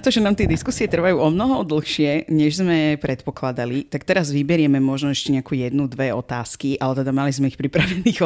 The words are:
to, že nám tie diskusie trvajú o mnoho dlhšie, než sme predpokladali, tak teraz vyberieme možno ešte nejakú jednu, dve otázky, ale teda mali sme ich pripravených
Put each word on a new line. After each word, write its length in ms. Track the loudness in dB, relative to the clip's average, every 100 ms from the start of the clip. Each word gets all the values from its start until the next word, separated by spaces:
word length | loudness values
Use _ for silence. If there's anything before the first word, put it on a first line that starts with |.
to, 80 | 2
že 80 | 2
nám 160 | 2 2
tie 80 |
diskusie 480 | 2 0 -2 -2 0
trvajú 240 | 2 2 2
o 160 | 2
mnoho 320 | 2 2 0
dlhšie, 640 | 0 -2 -2 0 0 0 0
než 320 | 2 2 2
sme 400 | 2 2 2 0
predpokladali, 880 | -2 -4 -6 -6 -4 -4 -4 -4 -4
tak 160 | -6
teraz 240 | 0 0 0
vyberieme 560 | 0 2 2 4 4
možno 240 | 2 0 -2
ešte 240 | -2 0
nejakú 240 | -2 -2 -4
jednu, 320 | -2 -2 -2
dve 240 | -2 -2
otázky, 640 | -2 -4 -6 -6 -6 -4 -2
ale 240 | -2 -2
teda 160 | 0 0
mali 160 | 0
sme 160 | 0 -2
ich 80 | -2
pripravených 640 | -2 0 0 0 0 2